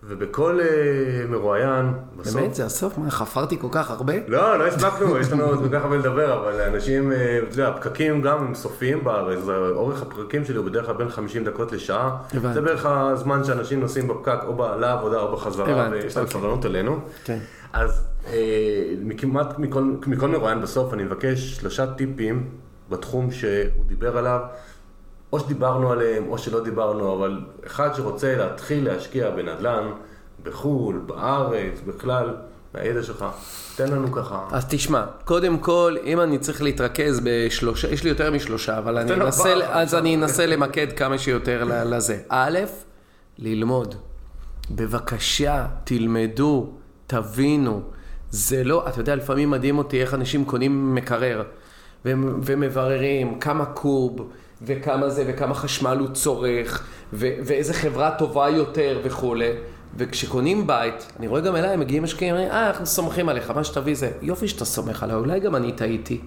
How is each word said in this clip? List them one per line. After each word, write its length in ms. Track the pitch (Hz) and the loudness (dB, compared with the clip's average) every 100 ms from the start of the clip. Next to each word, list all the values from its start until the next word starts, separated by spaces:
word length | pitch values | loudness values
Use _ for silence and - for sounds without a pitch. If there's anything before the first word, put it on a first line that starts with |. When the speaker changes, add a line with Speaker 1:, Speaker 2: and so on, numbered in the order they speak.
Speaker 1:
ובכל, 560 | 104 98 98 - 160 175 | -10 -6 -4 2 2 4
אה, 640 | 170 156 147 139 131 123 117 | 4 4 4 2 2 0 0
מרואיין, 640 | 117 101 101 135 131 131 127 - - | 0 2 2 2 2 2 0 -6 -10
בסוף 160 | 87 | -4
Speaker 2:
באמת? 220 | 117 143 139 | 0 0 0
זה 100 | 113 | -4
הסוף? 320 | - 190 190 | -2 -4 -2
מה, 120 | 151 | -4
חפרתי 480 | - 110 - 143 175 | -2 -2 -2 -2 -2
כל 80 | 127 | -2
כך 200 | 151 139 | -2 -2
הרבה? 220 | 113 131 180 208 | -2 -2 -2 0
Speaker 1:
לא, 320 | 123 202 196 | 4 4 4
לא 80 | 165 | 4
הספקנו, 500 | 151 196 196 196 139 | 4 2 4 4 4
יש 140 | 131 | 4
לנו 120 | 147 | 4
עוד 160 | 147 139 | 4 4
כל 100 | 135 | 2
כך 120 | 143 | 2
הרבה 140 | 143 143 | 2 2
לדבר, 420 | 131 127 147 117 | 4 4 4 2
אבל 220 | 104 104 | 0 0
אנשים, 500 | 104 107 98 135 139 | 2 2 2 2 4
אה, 260 | 131 123 120 | 4 4 2
אתה 160 | 113 | 2
יודע, 140 | 123 131 | 2 0
הפקקים 540 | - - - 156 151 | 0 -4 0 2 4
גם 160 | 139 151 | 4 2
הם 180 | 135 113 | 0 -4
סופיים 480 | 113 - 127 151 | -8 -2 0 0
בארץ, 360 | 131 107 92 92 | 2 0 0 -2
זה, 180 | 95 95 | 0 0
אורך 440 | 92 90 120 139 | 2 2 0 -2
הפקקים 440 | - - 104 147 143 | -6 -10 -4 -4 -2
שלי 120 | 113 | -2
הוא 80 | 95 | -2
בדרך 200 | 107 117 | -2 -2
כלל 100 | 110 | -4
בין 140 | 120 | -4
חמישים 340 | - 104 113 | -4 -6 -4
דקות 280 | 110 98 113 | -4 -4 -4
לשעה. 460 | 107 - 101 127 131 - | -4 -2 0 0 -2 -6
Speaker 2:
הבנתי. 200 | 135 123 | -4 0
Speaker 1:
זה 80 | 120 | 0
בערך 240 | 151 160 147 | 0 0 2
הזמן 580 | 143 135 131 127 139 | 2 2 0 0 0
שאנשים 360 | 139 120 113 139 | 2 0 0 0
נוסעים 280 | 131 135 123 | 0 0 0
בפקק, 320 | 113 - 120 - | 0 0 0 -2
או 60 | 123 | -2
ב-, 200 | 117 107 | 0 0
לעבודה 400 | 120 123 110 110 | 0 2 0 0
או 160 | 104 101 | 0 -2
בחזרה, 340 | 107 95 98 | -4 -2 2
Speaker 2:
הבנתי, 260 | 131 117 107 | 2 2 0
Speaker 1:
ויש 220 | 104 - | -2 -2
להם 80 | 113 | -2
Speaker 2:
אוקיי. 140 | - | -2
Speaker 1:
סבלנות 260 | 104 123 120 | 0 0 0
אלינו. 340 | 92 107 131 - - | 0 0 -2 -4 -14
Speaker 2:
כן. 140 | - 113 104 - - | -6 -6 -6 -16 -6
Speaker 1:
אז, 340 | - 113 - - - - | 0 2 4 2 -2 -2
אה, 680 | 117 110 107 107 104 82 90 | 0 2 2 2 2 0 -2
מכמעט 580 | 104 107 135 135 147 - | -4 -2 0 0 0 -2
מכל, 240 | 143 135 135 135 - | -2 2 2 0 -2
מכל 200 | 123 139 | 0 2
מרואיין 340 | 160 110 113 | 2 2 0
בסוף, 320 | 107 - 127 | 0 0 0
אני 100 | 110 | -2
מבקש 520 | 98 95 131 127 131 - | -4 -2 0 0 -2 -6
שלושה 320 | 98 - 131 | -6 -2 -2
טיפים 640 | 131 135 135 110 123 127 - - - - | -2 -4 -2 -2 -2 -4 -10 -20 -20 -8
בתחום 420 | 92 - 127 127 | -8 -4 -2 -2
שהוא 540 | 127 110 101 98 - - | -2 0 2 4 4 4
דיבר 300 | - 117 120 | 2 0 0
עליו, 220 | 123 123 120 - - - - - - - - | 2 0 -2 -12 -18 -20 -20 -20 -20 -20 -4
או 60 | 147 | -4
שדיברנו 520 | 135 135 127 127 127 | -2 0 2 2 2
עליהם, 320 | 120 117 110 107 | 4 2 2 -2
או 80 | 113 | -4
שלא 260 | - 113 | -2 -2
דיברנו, 520 | 113 107 107 107 101 95 | -2 0 0 0 0 0
אבל 240 | 95 98 95 - - | 0 -2 -8 -14 -14
אחד 240 | - 143 143 | -2 -2 0
שרוצה 400 | 110 101 135 127 | -4 -2 0 0
להתחיל 480 | 95 - - 147 131 | 0 -4 -4 0 0
להשקיע 440 | 92 - 131 110 | -2 -4 -2 -2
בנדל"ן, 640 | 92 87 80 110 113 107 107 - - - - | -2 -4 -4 -2 -2 -4 -8 -14 -20 -20 -14
בחו"ל, 580 | - - 143 139 110 90 - | -12 -4 0 0 0 -2 -6
בארץ, 760 | - 120 139 127 113 95 90 90 | -4 0 0 0 0 -2 -6 -8
בכלל, 480 | 92 127 127 117 113 - - - | -6 -2 0 -2 -6 -12 -18 -14
מהידע 300 | - 98 120 | -6 -2 -2
שלך, 220 | 110 95 98 92 - - - - | -4 -6 -8 -8 -14 -14 -14 -4
תן 160 | 135 | 0
לנו 200 | 143 131 | 0 0
ככה. 360 | 123 - 98 95 | -2 -4 -6 -4
Speaker 2:
אז 140 | 127 127 | -4 -2
תשמע, 360 | 147 - 139 104 - - | -2 2 0 0 -8 0
קודם 320 | 175 180 165 | 2 4 2
כל, 380 | 165 175 170 170 | 4 4 4 2
אם 160 | 131 170 | 0 2
אני 180 | 165 143 | 4 2
צריך 240 | 135 143 | 0 0
להתרכז 600 | 147 135 123 123 151 127 | 0 2 0 2 2 2
בשלושה, 640 | 120 120 120 - 120 110 - | 2 2 2 2 0 0 0
יש 160 | 143 | 0
לי 60 | 160 | 0
יותר 220 | 139 156 | 2 2
משלושה, 460 | 143 - 110 - 110 | 0 -2 -4 -2 -2
אבל 200 | 110 117 | 0 0
אני 120 | 117 | 2
Speaker 1:
תן 120 | 190 | 2
Speaker 2:
אנסה, 320 | 135 131 185 | 2 4 4
Speaker 1:
ארבעה. 280 | 185 151 165 | 4 2 2
Speaker 2:
אז 140 | 165 170 | 2 2
אני 200 | 165 160 | 4 2
אנסה 300 | 156 143 165 | 2 2 2
למקד 420 | 156 139 156 147 127 | 4 2 0 -2 0
כמה 220 | 135 135 | 0 0
שיותר 460 | 131 120 127 123 | 0 0 0 0
ל-, 320 | 120 120 117 120 | 0 0 0 0
לזה. 240 | 110 104 - | 0 -4 0
א', 300 | 131 131 175 202 - - - - - - - | 2 2 2 -2 -6 -18 -20 -20 -20 -20 -10
ללמוד. 580 | 110 110 113 127 110 101 - - - - - - - | -4 0 2 2 0 -8 -12 -14 -14 -14 -12 -10 -6
בבקשה, 920 | 110 110 113 - 113 - - 143 143 123 - | -2 -2 -2 -4 -2 0 2 2 2 -2 -4
תלמדו, 840 | - 123 113 113 113 110 147 143 110 - - - - | -2 0 2 2 0 2 2 2 0 -10 -20 -20 -4
תבינו. 760 | 123 104 110 139 147 131 104 98 - - - - | -2 -2 0 2 4 2 0 -4 -12 -10 -10 -6
זה 340 | - - 131 | -2 0 0
לא, 240 | 127 165 165 | 2 2 2
אתה 120 | 120 | -2
יודע, 160 | 117 143 | 0 0
לפעמים 340 | 131 135 147 | 0 2 2
מדהים 260 | 139 131 143 | 2 2 2
אותי 240 | 143 131 | 2 0
איך 120 | 127 | 0
אנשים 320 | 135 127 143 135 | 0 0 0 0
קונים 500 | 127 135 139 139 127 | 2 2 2 2 0
מקרר, 480 | 123 117 127 110 104 - - - - - 127 | 0 0 0 0 -6 -10 -20 -20 -20 -6 -2
והם, 340 | 131 135 - | 0 0 -2
ומבררים 960 | 127 139 139 131 131 135 135 139 123 113 | 0 0 2 2 2 2 2 2 0 -2
כמה 260 | 151 151 139 | -2 0 -2
קוב, 640 | - 143 139 127 113 113 - - - | -2 2 2 2 -2 -10 -14 -20 -14
וכמה 480 | 120 135 151 135 139 | -6 -4 0 2 2
זה, 140 | 135 131 | 2 0
וכמה 260 | 131 135 | 0 -2
חשמל 440 | 127 139 - 131 135 | -2 -2 0 0 2
הוא 100 | 135 | 0
צורך, 800 | 135 151 117 123 120 117 - - - - | 0 0 2 2 0 0 -6 -8 -14 -12
ו-, 140 | 104 127 135 135 | -2 -2 -2 0
ואיזה 280 | 151 151 | 0 2
חברה 380 | 165 156 127 151 | 0 0 2 0
טובה 380 | - 151 131 143 | 2 0 2 4
יותר 520 | 156 147 165 143 135 | 4 2 2 2 2
וכולי. 480 | 135 127 127 117 117 117 - - - - | -2 -2 -2 2 0 0 -6 -14 -16 -6
וכשקונים 720 | 123 - 131 127 135 202 170 | -4 -4 -2 0 2 2 2
בית, 440 | 127 117 - - - | 2 2 -4 -12 -8
אני 80 | 117 | -2
רואה 140 | 131 | 0
גם 140 | 175 170 | 0 0
אליי, 140 | 180 | 0
הם 100 | 190 | 0
מגיעים 240 | 135 143 | 0 0
משקיעים, 320 | 165 165 180 175 | -2 -2 0 0
אומרים, 160 | 185 | 0
"אה, 160 | 214 220 | 2 0
אנחנו 180 | 190 175 | 0 -2
סומכים 440 | - 170 170 170 | 0 0 0 0
עליך, 200 | 127 123 | 0 -2
מה 140 | 143 | -2
שתביא 320 | 151 - 139 143 | -2 -2 0 0
זה." 160 | 131 - | -2 -4
יופי 260 | 143 180 208 | -4 -2 -4
שאתה 180 | - 117 | -4 -4
סומך 380 | - 110 107 | -2 -4 -4
עליי, 120 | 107 110 | -2 0
אולי 240 | 123 185 | 0 0
גם 160 | 196 151 | 2 0
אני 160 | 120 | 0
טעיתי. 500 | 117 110 113 - 117 | 0 -2 -2 -2 -6